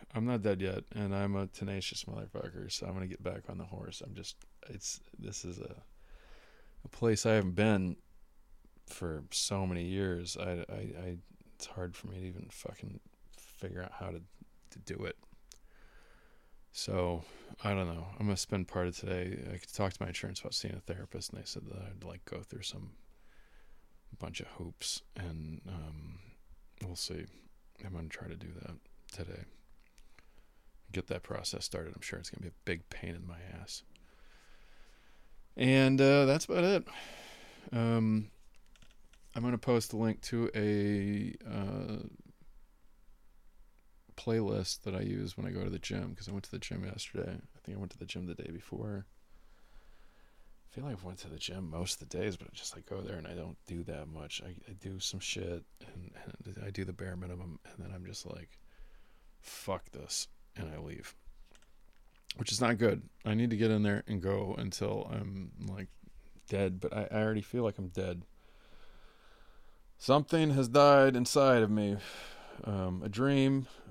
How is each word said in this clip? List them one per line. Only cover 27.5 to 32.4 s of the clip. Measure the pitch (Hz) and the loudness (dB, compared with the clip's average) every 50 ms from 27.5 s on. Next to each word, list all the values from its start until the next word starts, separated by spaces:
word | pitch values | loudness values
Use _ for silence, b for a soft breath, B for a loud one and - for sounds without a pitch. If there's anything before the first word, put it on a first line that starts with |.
| - - - - - - - | -20 -20 -20 -20 -18 -12 -10
I'm | 98 90 | -8 -6
gonna | 82 82 | -6 -6
try | 80 - - - - | -8 -8 -10 -10 -10
to | 82 | -10
do | 82 - 82 90 87 | -10 -10 -12 -12 -12
that | - - 85 - - - - - - - | -10 -12 -12 -14 -16 -20 -20 -20 -18 -14
today. | - - 85 - 92 - - - - - - - - - - - _ - b b b b b b b b b b b b b b b b - - 104 | -10 -10 -8 -8 -10 -12 -12 -14 -16 -20 -20 -20 -20 -20 -20 -20 _ -20 b b b b b b b b b b b b b b b b -14 -8 -6
Get | 101 87 | -6 -4
that | - - 87 | -4 -4 -6
process | - - - - - - - - - | -4 -6 -6 -4 -4 -4 -6 -6 -6
started. | - - 90 82 78 - | -4 -4 -6 -6 -6 -8
I'm | - | -10
sure | - - - | -8 -8 -8
it's | 87 85 - | -8 -8 -10
gonna | - - | -10 -10